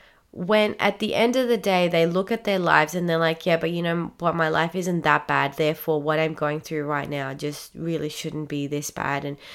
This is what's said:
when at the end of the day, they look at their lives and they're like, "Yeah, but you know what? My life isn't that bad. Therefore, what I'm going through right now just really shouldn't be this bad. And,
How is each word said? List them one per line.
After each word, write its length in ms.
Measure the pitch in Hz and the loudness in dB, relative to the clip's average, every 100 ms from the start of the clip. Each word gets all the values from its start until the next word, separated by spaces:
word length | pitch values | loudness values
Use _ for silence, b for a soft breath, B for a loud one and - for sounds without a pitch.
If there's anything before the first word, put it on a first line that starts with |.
| b b b | b b b
when 440 | - 175 214 214 - | -6 2 4 4 2
at 200 | 208 202 | 0 0
the 140 | 214 | 0
end 220 | - 233 254 | 2 2 2
of 140 | 240 | 2
the 80 | 226 | 0
day, 300 | 196 185 175 | 2 2 4
they 160 | 170 165 | 4 2
look 260 | 180 190 | 2 -2
at 140 | 226 220 | -2 0
their 140 | 190 | 0
lives 360 | 170 156 151 175 | 4 4 4 0
and 120 | 175 | 0
they're 100 | 165 | 2
like, 280 | 165 165 175 | 2 0 2
"Yeah, 120 | 165 | 2
but 140 | 165 | 0
you 100 | 170 | -2
know 320 | 170 170 165 - | -2 -2 -4 -4
what? 160 | 170 165 | -2 2
My 120 | 156 | 2
life 280 | 160 170 185 | 2 0 -2
isn't 280 | 180 170 | -2 2
that 240 | 151 147 - | 4 2 2
bad. 280 | 143 139 151 | 0 0 0
Therefore, 460 | 151 160 - 151 | 0 0 0 0
what 180 | 147 156 | 2 0
I'm 140 | 160 | 0
going 280 | 165 147 151 | 0 -2 -4
through 240 | - 156 147 | -6 -6 -2
right 240 | 143 - | -4 -4
now 240 | 143 135 | -6 -6
just 380 | 143 147 147 - - | -6 -8 -8 -14 -8
really 340 | 165 156 147 | -4 -4 -4
shouldn't 380 | - 156 151 147 | -6 -8 -8 -6
be 180 | 147 143 | -4 -4
this 260 | 147 - | -4 -6
bad. 340 | - 147 139 143 | -4 -4 -4 -6
And, 120 | 143 B | -10 B